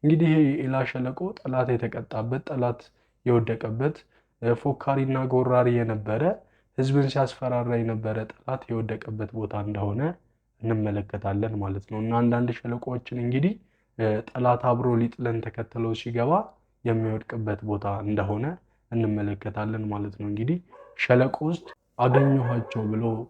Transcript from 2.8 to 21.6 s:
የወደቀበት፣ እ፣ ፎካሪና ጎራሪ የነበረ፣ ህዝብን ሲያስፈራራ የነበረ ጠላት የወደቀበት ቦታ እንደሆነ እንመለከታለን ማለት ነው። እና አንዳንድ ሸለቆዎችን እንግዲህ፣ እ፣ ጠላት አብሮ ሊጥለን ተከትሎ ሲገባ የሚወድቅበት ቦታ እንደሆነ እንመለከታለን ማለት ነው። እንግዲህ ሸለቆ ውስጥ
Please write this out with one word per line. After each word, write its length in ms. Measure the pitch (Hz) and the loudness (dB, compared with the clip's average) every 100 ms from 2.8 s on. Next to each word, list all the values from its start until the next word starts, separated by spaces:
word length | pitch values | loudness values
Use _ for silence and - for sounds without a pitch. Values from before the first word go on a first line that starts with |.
| - _ _ _ - | -10 _ _ _ 2
የወደቀበት፣ 720 | 120 113 113 117 113 139 151 _ _ _ _ | 2 2 -4 -4 -2 -2 -2 _ _ _ _
እ፣ 120 | 117 117 | 0 0
ፎካሪና 600 | 143 135 - 139 131 131 131 | 0 -2 0 0 2 0 2
ጎራሪ 420 | 127 127 123 123 | 2 4 4 4
የነበረ፣ 500 | 120 113 107 104 110 160 208 _ _ _ - | 4 0 -2 -2 0 0 -2 _ _ _ -4
ህዝብን 280 | 135 139 135 | 2 2 2
ሲያስፈራራ 640 | 143 131 - 127 123 120 | 2 -2 -2 -2 -2 0
የነበረ 420 | 120 113 110 107 110 110 | 0 0 -2 -4 -4 -6
ጠላት 340 | - - 131 | -10 -6 -6
የወደቀበት 640 | - 117 110 110 - 110 104 | -4 -4 -4 -6 -8 -8 -6
ቦታ 220 | 110 104 107 | -6 -6 -4
እንደሆነ 400 | 104 104 101 107 147 175 _ _ _ _ | -4 -2 -2 0 -2 -4 _ _ _ _
እንመለከታለን 920 | 113 113 107 101 101 101 98 101 110 107 | -2 0 0 -2 -4 -6 -2 -2 -2 -2
ማለት 280 | 95 98 - | -4 -6 -8
ነው። 120 | 107 | -6
እና 140 | 113 117 | 0 2
አንዳንድ 320 | 120 120 120 | 4 2 0
ሸለቆዎችን 680 | 113 120 120 131 123 - 123 | -2 -6 -6 -6 -8 -6 -4
እንግዲህ፣ 340 | 120 131 165 220 _ _ _ - | -2 2 2 0 _ _ _ -2
እ፣ 80 | 110 107 - | 0 0 -4
ጠላት 360 | 127 123 120 | 0 2 4
አብሮ 240 | 131 120 123 117 | 4 2 4 4
ሊጥለን 420 | 117 - 120 117 | 2 0 -2 -2
ተከትሎ 440 | 113 - 113 120 113 | -4 -8 -8 -4 -2
ሲገባ 380 | 113 - 117 120 180 214 _ _ _ | -2 -4 0 2 2 0 _ _ _
የሚወድቅበት 760 | 120 113 110 110 - 117 107 101 | -2 0 0 -2 -6 -6 -4 -4
ቦታ 220 | 107 104 101 101 | -2 -2 -2 -4
እንደሆነ 440 | 101 107 101 104 135 180 _ _ _ | -2 0 0 -2 -4 -6 _ _ _
እንመለከታለን 920 | 117 110 104 101 101 107 104 107 110 107 | -2 0 0 -2 -4 -6 -6 -4 -4 -4
ማለት 280 | 104 104 | -4 -6
ነው። 120 | 101 104 | -6 -6
እንግዲህ 320 | 104 117 175 - - - - | -4 -2 -2 -4 -20 -20 -8
ሸለቆ 380 | - 123 131 - | 4 4 4 0
ውስጥ 220 | 151 170 | -2 -4